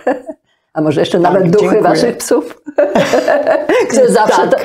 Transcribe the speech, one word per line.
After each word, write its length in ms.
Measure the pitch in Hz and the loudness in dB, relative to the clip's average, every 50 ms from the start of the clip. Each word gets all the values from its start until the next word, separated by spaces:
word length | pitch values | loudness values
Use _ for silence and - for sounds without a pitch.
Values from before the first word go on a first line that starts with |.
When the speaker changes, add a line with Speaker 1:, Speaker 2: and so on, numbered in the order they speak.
| - 262 269 - - - | -4 -4 -4 -4 -8 -14
Speaker 1:
<laughs> 420 | 302 - _ _ _ _ _ _ - | -16 -18 _ _ _ _ _ _ -6
A 60 | 160 | -4
może 200 | 156 156 143 160 | -2 -2 0 -2
jeszcze 180 | - - - 180 | -2 0 0 0
nawet 240 | 170 175 180 190 | 2 2 2 2
Speaker 2:
Tak, 80 | 190 170 | 2 2
Speaker 1:
duchy 120 | 196 208 185 | 2 2 2
Speaker 2:
dziękuję. 180 | 185 202 214 | 2 2 2
Speaker 1:
Waszych 340 | - - - 156 - 117 - | 2 2 2 0 0 -2 -2
psów, 460 | - - - - 269 - - - - _ - - - 294 - - 294 - - - | -4 -4 -2 -2 -2 -2 -4 -12 -18 _ -6 -2 -2 0 0 0 0 0 0 0
<laughs> 720 | 254 - - 302 285 - - - - - - 381 508 415 - | -2 0 0 0 0 0 0 -2 -2 0 0 0 0 0 0
które 180 | 240 220 254 233 | 2 2 2 4
zawsze 400 | 190 226 214 214 - - - - | 2 2 2 2 2 0 0 0
Speaker 2:
Tak. 20 | |
Speaker 1:
to, 60 | - - | 0 -2